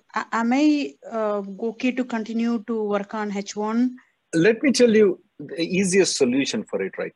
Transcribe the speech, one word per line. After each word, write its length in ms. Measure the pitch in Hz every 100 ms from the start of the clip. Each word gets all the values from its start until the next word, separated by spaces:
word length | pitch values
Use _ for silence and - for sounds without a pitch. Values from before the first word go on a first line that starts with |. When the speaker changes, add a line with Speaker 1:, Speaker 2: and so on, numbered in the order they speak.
| _
Speaker 1:
uh, 100 | 220 -
am 220 | 220 233
I, 400 | 262 302 294 277 - -
uh, 300 | 226 214 208 196 190 233
okay 220 | 220 254
to 140 | 247 254
continue 580 | 226 220 226 233 233 208
to 160 | 226
work 320 | 208 202 202 220
on 200 | 208 202
H 200 | 202 208
one? 400 | 214 226 254 247 _ _ _ 160
Speaker 2:
Let 260 | 202 233
me 100 | 294
tell 240 | 226 240 214
you 240 | 202 - _ -
the 240 | 143 156
easiest 540 | 175 185 196 190 170 -
solution 460 | 247 262 269 -
for 200 | - 104
it 120 | 95 -
right 160 | -